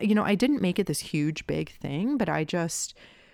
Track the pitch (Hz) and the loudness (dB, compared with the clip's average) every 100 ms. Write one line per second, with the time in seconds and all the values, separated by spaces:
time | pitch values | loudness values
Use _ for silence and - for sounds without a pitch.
0 | 208 214 - 208 240 285 180 180 185 147 | 2 4 4 4 4 4 2 2 0 -2
1 | - 151 147 160 - 156 156 - 139 143 | -2 0 0 -2 -4 -4 -4 -8 -6 -4
2 | 226 285 202 151 151 175 165 - - - | -2 0 0 -2 -2 -2 -2 -4 -8 -12
3 | - - - | -20 -20 -20